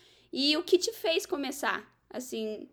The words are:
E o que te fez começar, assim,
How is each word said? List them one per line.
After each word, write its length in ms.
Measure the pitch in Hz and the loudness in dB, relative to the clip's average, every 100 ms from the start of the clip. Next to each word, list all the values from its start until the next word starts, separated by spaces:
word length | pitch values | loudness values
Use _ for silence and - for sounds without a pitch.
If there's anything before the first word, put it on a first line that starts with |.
| _ _ - | _ _ -10
E 240 | 254 285 302 | 0 2 4
o 60 | |
que 160 | 349 359 | 4 4
te 120 | - | 4
fez 340 | - - 339 - | -2 0 0 0
começar, 560 | 302 262 - 247 - - _ _ | -4 -4 -2 -2 -2 -6 _ _
assim, 580 | - 254 226 220 214 - | -12 -8 -4 -4 -6 -8